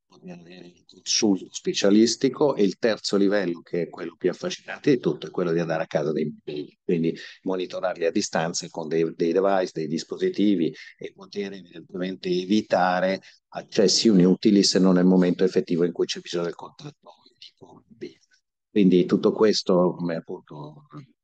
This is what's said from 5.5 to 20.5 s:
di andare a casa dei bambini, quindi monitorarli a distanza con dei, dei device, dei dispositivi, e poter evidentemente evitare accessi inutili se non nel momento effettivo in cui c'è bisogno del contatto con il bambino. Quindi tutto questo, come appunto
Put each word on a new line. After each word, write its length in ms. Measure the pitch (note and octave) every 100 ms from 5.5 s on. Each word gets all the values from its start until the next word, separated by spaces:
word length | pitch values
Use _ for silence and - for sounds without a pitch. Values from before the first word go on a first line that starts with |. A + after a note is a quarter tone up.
di 60 | E2
andare 240 | E2 D#2+
a 40 | D#2+
casa 240 | D#2+ D#2+
dei 180 | D2+ D2+
bambini, 480 | D2+ - D2 D2 _
quindi 320 | - F2+ E2 D#2+ - -
monitorarli 640 | F#2+ F#2+ F2+ F#2 F2+ E2+ E2
a 60 |
distanza 560 | G#2 G2 F2+ E2 F2 F2
con 180 | - D#2+
dei, 240 | E2 E2 E2
dei 160 | E2+
device, 400 | F2 G2 G2 D2
dei 140 | - D#2
dispositivi, 840 | D#2+ - - F#2 F#2 G#2 F#2+ D#2+ - - _
e 160 | - -
poter 380 | - G2+ G2
evidentemente 760 | G2 - - D#2+ F#2+ F#2 F#2+ F#2+
evitare 920 | F2+ F#2 G#2+ G#2 G2 F2+ F2+ F#2 F#2+ - _ _
accessi 560 | - - - F#2+ - A#2
inutili 540 | G2 F2+ F2+ A2+ G2+
se 160 | F#2+ G2
non 140 | F#2
nel 120 | F2+ F2+
momento 380 | F#2 F2+ E2+
effettivo 420 | F#2+ F#2+ - E2+ F2
in 60 |
cui 140 | E2+ F#2
c'è 140 | -
bisogno 240 | - F2
del 120 | E2+ D#2+
contatto 580 | E2+ _ D3 - - _ _ _ - _
con 200 | - -
il 60 | _
bambino. 320 | - - - _ _ _ _ _
Quindi 360 | G#2+ F#2+ F2+ F2+
tutto 260 | F#2+ -
questo, 640 | - A2 F#2+ - F2+ F2+ E2
come 180 | F2 E2+
appunto 720 | - F2+ -